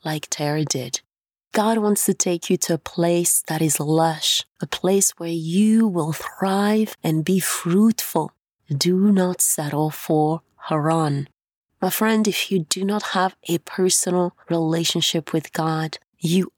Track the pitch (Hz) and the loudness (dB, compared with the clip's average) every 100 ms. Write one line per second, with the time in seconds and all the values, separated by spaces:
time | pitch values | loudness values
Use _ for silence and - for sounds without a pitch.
0 | 160 156 - - 147 151 151 - 131 - | -8 -8 -6 -4 -2 -2 -2 -4 -6 -10
1 | - _ _ _ _ 220 214 226 208 202 | -12 _ _ _ _ 0 2 2 2 2
2 | - 185 180 175 - 185 - 165 - - | 0 0 0 -2 0 -2 0 -2 -4 -2
3 | 170 175 175 - - 160 160 156 147 160 | 2 2 0 -2 -2 -2 0 0 0 2
4 | 160 156 - - - _ - - 185 196 | 2 0 -2 -2 -4 _ -8 -2 0 2
5 | 190 - 170 170 160 180 214 226 220 175 | 2 -2 -6 -6 0 2 4 4 2 0
6 | 151 151 - - 190 196 202 214 214 - | -2 -4 -10 -4 0 2 2 2 0 -2
7 | 160 160 156 190 - - 170 185 220 220 | -2 0 2 0 0 -4 0 4 4 2
8 | - 170 151 - _ _ - 143 175 185 | -2 -4 -4 -8 _ _ -6 -2 2 4
9 | 202 196 180 180 - - 147 147 156 - | 4 4 2 0 -2 -2 -2 -2 -2 -4
10 | - 156 151 160 - _ - 160 151 165 | 0 2 2 -2 -8 _ -4 -2 2 0
11 | 156 143 139 _ _ _ _ _ 185 - | 0 -2 -6 _ _ _ _ _ -4 0
12 | 220 220 208 - - 196 156 185 196 208 | 2 2 2 -2 -2 -2 -2 -4 -2 -2
13 | - 190 185 - - 165 - - 185 - | -2 -2 -2 -4 -4 -4 -4 -2 0 2
14 | 196 180 180 - - 170 160 170 165 170 | 0 0 0 -4 -4 -2 0 0 -2 0
15 | - 165 - 160 - - 160 160 160 - | 0 -2 -2 -4 -4 -4 -2 -2 -4 -10
16 | _ _ 160 180 180 | _ _ 0 0 0